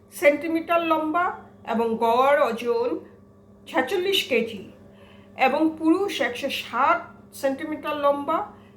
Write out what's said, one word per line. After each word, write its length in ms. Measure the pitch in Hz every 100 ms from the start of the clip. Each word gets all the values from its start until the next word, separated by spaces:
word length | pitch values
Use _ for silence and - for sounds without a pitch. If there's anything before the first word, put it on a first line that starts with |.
| -
সেন্টিমিটার 720 | - 285 285 330 330 330 339
লম্বা 500 | 330 320 311 339 370 - - - -
এবং 220 | 226 233 220
গড় 500 | 226 240 277 285 254
ওজন 520 | 220 240 233 247 330 - - - - - - -
ছেচল্লিশ 580 | - - 392 370 392
কেজি 480 | - 233 - 196 - - - - - - - -
এবং 400 | 254 294 320 -
পুরুষ 420 | 320 370 403 -
একশো 300 | 247 - 277
ষাট 480 | - - 240 294 339 - - -
সেন্টিমিটার 600 | - 269 269 311 294 302 294
লম্বা 560 | 285 285 285 330 415 - -